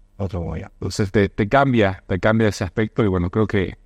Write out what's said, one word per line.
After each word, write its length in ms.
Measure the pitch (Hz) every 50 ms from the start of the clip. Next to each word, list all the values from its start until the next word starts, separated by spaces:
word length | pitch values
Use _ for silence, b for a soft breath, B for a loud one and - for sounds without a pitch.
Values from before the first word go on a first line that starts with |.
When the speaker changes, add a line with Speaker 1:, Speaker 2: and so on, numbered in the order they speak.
| - _ _ -
Speaker 1:
nosotros 220 | 101 92 98 90 82
mismos 160 | 80 80 78
ya. 120 | - - -
Speaker 2:
Entonces, 380 | - - 101 - - 104 95
te, 180 | - - 147 127
te 180 | - - 110 101
cambia, 560 | - 135 139 139 123 113 101 95 92 - -
te 140 | - 98 90
cambia 300 | - 110 110 113 113 104
ese 160 | - - 104
aspecto 360 | 90 - 117 110 110 - - 113
y, 40 | 101
bueno, 220 | 92 90 87 87
creo 180 | - 110 107 98
que 300 | - 101 90 - - - _